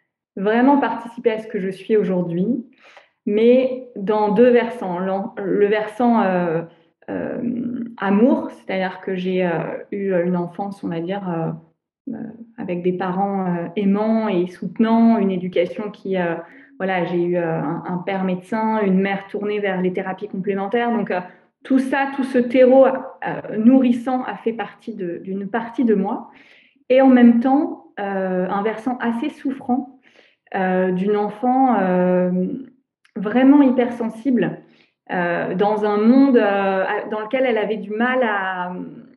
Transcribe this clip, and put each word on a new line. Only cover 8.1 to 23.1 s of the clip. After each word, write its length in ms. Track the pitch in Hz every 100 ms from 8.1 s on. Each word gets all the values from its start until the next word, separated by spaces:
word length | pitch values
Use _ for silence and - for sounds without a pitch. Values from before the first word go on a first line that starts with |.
| 202 254 311 -
c'est-à-dire 500 | - - 190 185 -
que 140 | - 185
j'ai, 300 | 180 185 180
euh, 320 | 165 - - -
eu 220 | 202 196
une 240 | 180 175 180
enfance, 460 | 175 - 202 196
on 40 | 190
va 120 | 165
dire, 300 | 170 202 190
euh, 840 | 165 165 160 - _ _ _ - 220
euh, 80 | 226 - - -
avec 260 | 185 175
des 100 | 180
parents, 520 | 180 190 180 202 196 185
euh, 220 | 170 170 -
aimants 540 | 196 202 220 226 220
et 180 | 180 180
soutenants, 680 | - 190 - 220 226 226 220
une 140 | 190
éducation 600 | 185 180 180 175 - 208
qui, 260 | - 196 185
euh, 180 | 170 165 - - - -
voilà, 260 | 190 185
j'ai 180 | 170 175
eu, 140 | 175 175
euh, 240 | 165 160
un, 240 | 147 170 185
un 100 | 180
père 260 | 196 190
médecin, 560 | 190 180 - 220 220 220
une 200 | 202 185
mère 260 | 196 196 -
tournée 320 | 202 208 208
vers 220 | 202 185
les 100 | 185
thérapies 380 | 185 190 185 208
complémentaires. 600 | 190 196 196 196 240 240
Donc, 200 | 220 185
euh, 80 | 185 - - _ _ -
tout 140 | 262
ça, 300 | - 285 269 -
tout 80 |
ce 140 | - 247
terreau, 480 | 240 262 247 269 254
euh, 720 | - -